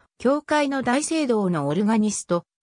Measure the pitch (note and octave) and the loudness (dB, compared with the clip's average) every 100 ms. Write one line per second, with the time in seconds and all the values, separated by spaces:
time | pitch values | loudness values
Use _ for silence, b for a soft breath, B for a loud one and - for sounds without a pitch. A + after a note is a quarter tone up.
0 | b _ A#3+ C#4+ - D4+ C#4+ C#4 B3 C4 | b _ 0 0 0 0 0 0 0 -2
1 | D4+ D#4+ C#4+ A3 F#3+ E3+ C#3+ D#3 G#3 A3+ | 0 -2 0 0 0 0 0 0 2 2
2 | G#3+ - - F3 - _ | 0 -2 -2 -4 -4 _